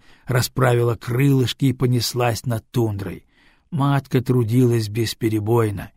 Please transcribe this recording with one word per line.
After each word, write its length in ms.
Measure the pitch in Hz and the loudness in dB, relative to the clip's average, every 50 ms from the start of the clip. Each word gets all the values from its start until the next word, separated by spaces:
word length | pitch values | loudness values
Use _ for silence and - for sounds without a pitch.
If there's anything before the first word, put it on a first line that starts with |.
| - - - - _ | -8 -16 -20 -14 _
расправила 680 | - 123 123 - - - 127 127 123 120 120 120 120 113 | -4 -2 -2 -2 -2 -2 0 0 2 2 2 2 0 -2
крылышки 720 | - - - 120 123 139 143 139 131 123 110 - - 139 | -2 -4 -4 -2 0 2 2 4 2 2 0 -2 0 0
и 60 | 135 127 | 0 0
понеслась 720 | 131 135 127 123 120 110 - - 123 123 120 113 - - | 0 0 0 0 0 -2 -2 -2 -2 -2 -2 -2 -2 -4
над 260 | 127 117 107 - _ | -6 -6 -6 -8 _
тундрой. 540 | - 123 117 110 104 98 98 95 87 - - _ _ _ _ _ _ _ _ _ | -4 -2 -2 -2 -2 -6 -8 -10 -12 -14 -16 _ _ _ _ _ _ _ _ _
Матка 500 | - 139 139 143 139 139 139 - - 131 | -4 -2 0 2 2 0 0 0 -2 0
трудилась 680 | 120 - 127 127 120 104 117 127 127 120 117 117 110 104 | 0 2 2 2 2 2 2 4 4 4 4 2 -2 -2
бесперебойно. 1000 | 104 117 113 110 - - - 113 107 107 104 107 117 120 113 107 101 90 73 - - | -4 -4 -4 -4 -4 -4 -4 -2 -2 -2 0 0 2 2 2 0 -2 -6 -10 -12 -16